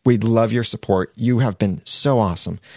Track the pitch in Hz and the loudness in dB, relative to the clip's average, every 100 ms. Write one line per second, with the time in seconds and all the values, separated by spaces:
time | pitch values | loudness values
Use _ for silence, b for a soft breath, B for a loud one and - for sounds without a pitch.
0 | 123 117 113 113 113 120 113 - - 95 | 0 2 2 2 2 0 -2 -6 -2 0
1 | - - 117 120 127 92 101 85 - - | -2 -4 0 2 0 0 -2 -2 -6 -4
2 | 147 127 101 82 - 87 B | 0 2 2 -2 -8 -10 B